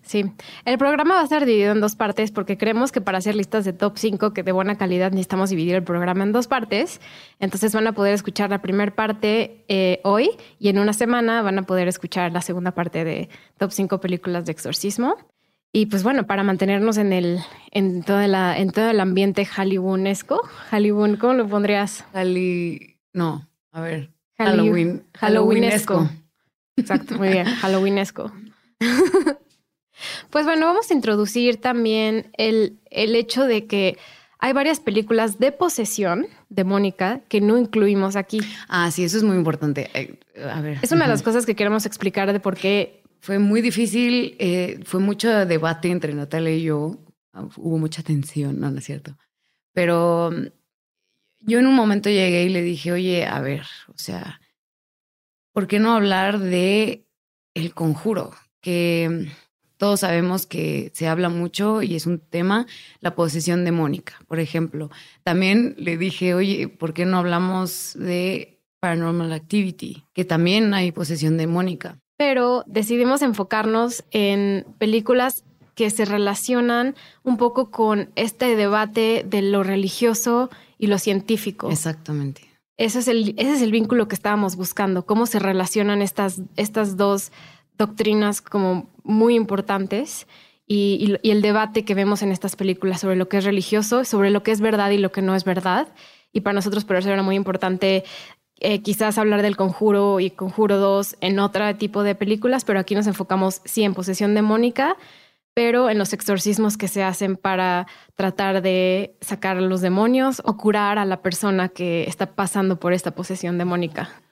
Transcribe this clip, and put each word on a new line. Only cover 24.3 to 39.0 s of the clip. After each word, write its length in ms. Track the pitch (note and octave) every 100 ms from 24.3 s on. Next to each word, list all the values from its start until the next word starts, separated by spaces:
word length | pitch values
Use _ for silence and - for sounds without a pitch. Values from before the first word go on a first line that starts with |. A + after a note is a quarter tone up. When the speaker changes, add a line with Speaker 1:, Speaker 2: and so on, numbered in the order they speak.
| -
Speaker 1:
Halli-, 80 | A3
Speaker 2:
Halloween. 520 | G#3+ G#3+ F3 E3+ F#3 - -
Speaker 1:
halloweenesco. 720 | G#3+ G#3+ G3+ A3 A#3 G#3 - F#3
Speaker 2:
Halloweenesco. 140 | D#3 - _ _ _ _ _ -
Speaker 1:
Exacto, 380 | - F#3+ - A3+
muy 120 | G3
bien. 180 | F#3+ F3+
Speaker 2:
<laughs> 140 | A#3+
Speaker 1:
Halloweenesco. 720 | F#3+ F#3+ G3 G3+ G3 - - - - _ _ _
<laughs> 360 | A#3 B3 F4+ G4 D#4+ D4+ _ _ _ _ _ - - - -
Pues 160 | D4+ D4+
bueno, 200 | D#4+ D#4+
vamos 260 | F#4 A#4+
a 20 |
introducir 640 | D4+ A3+ G#3 G#3 A#3+ A#3+ A3+
también 720 | B3 A#3+ A3+ A3 A3 A3 - -
el, 420 | A3 A3 G#3 - _
el 240 | - G#3+ A#3
hecho 300 | A#3 B3 C4+
de 200 | G#3+ G#3
que 320 | G3+ F#3+ - - - _ _
hay 140 | B3
varias 260 | C4+ C#4+ D#4
películas 600 | - G3+ G#3+ A3+ A3+ G#3
de 120 | C4
posesión 760 | C#4 F4+ C4+ G#3 - F#3+ F3+ F#4 - _
demónica 720 | G3+ F#3 G3 G3 F#3 F#3+ C4 _
que 120 | G#3
no 160 | G#3 A#3
incluimos 580 | A#3 A3 G3+ G3 F#3+ G3
aquí. 240 | F#3+ A3 G#3 - -
Speaker 2:
Ah, 240 | F3+ E3+
sí, 120 | D#3+